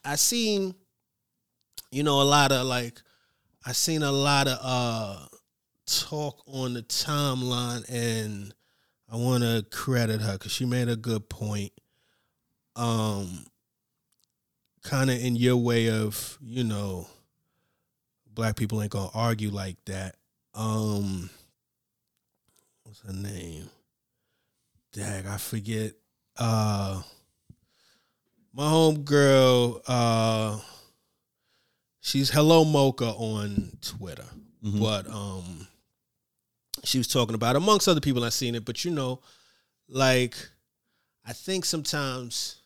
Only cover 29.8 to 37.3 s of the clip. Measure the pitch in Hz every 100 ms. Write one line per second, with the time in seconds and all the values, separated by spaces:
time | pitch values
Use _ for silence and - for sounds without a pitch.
29.8 | - 123 117 113 113 110 110 107 - -
30.8 | - _ _ _ _ _ _ _ _ _
31.8 | _ _ - 139 135 147 156 165 156 147
32.8 | 135 120 117 107 113 107 104 101 92 -
33.8 | - - 92 - - - - _ 107 104
34.8 | 107 104 92 107 101 95 90 82 92 _
35.8 | _ _ _ _ _ _ _ _ _ -
36.8 | - 135 120 131 113